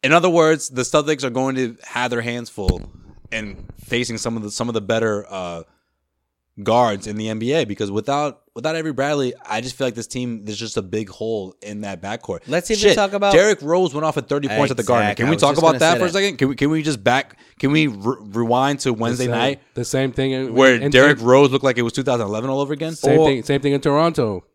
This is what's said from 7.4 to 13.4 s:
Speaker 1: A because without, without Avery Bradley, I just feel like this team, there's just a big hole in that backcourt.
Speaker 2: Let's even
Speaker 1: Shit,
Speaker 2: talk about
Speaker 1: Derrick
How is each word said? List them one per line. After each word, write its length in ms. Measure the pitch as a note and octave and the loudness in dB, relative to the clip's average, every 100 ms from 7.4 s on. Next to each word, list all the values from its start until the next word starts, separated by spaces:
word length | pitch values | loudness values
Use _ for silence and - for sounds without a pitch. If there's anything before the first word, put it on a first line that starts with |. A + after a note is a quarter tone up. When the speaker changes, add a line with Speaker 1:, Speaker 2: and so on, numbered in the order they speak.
| A#2 | -2
Speaker 1:
A 120 | D#3 A#2 | -2 -2
because 240 | G2+ G2+ | -4 -4
without, 520 | G2+ G#2+ C#3 D3 - _ | -4 -2 -2 -4 -8 _
without 220 | - C#3 E3 | -10 -6 -4
Avery 180 | D#3+ | -6
Bradley, 400 | B2+ C#3 D3 C3 - | -2 -2 0 -2 -6
I 160 | - G#2+ | -8 -8
just 140 | B2 - | -8 -4
feel 120 | C3 | -4
like 80 | A#2 | -4
this 100 | A2 | -10
team, 400 | C3 B2 A2+ G#2 | -8 -6 -8 -8
there's 140 | G#2 | -10
just 180 | A2 A#2 | -6 -6
a 60 | |
big 260 | F#2+ G#2+ G2+ | -6 -8 -8
hole 460 | - A2 A2 F#2+ - | -8 -6 -4 -6 -14
in 180 | G#2 G#2 | -14 -10
that 180 | G#2 F#2 | -8 -8
backcourt. 420 | G2 A#2 - F2 - | -8 -10 -8 -10 -4
Speaker 2:
Let's 220 | D#3 F3 | -4 -2
even 100 | G#3+ | 2
Speaker 1:
Shit, 140 | G#3 E3+ | 4 4
Speaker 2:
talk 180 | G3 | 2
about 200 | G3 G3+ | 2 4
Speaker 1:
Derrick 260 | G3 | 6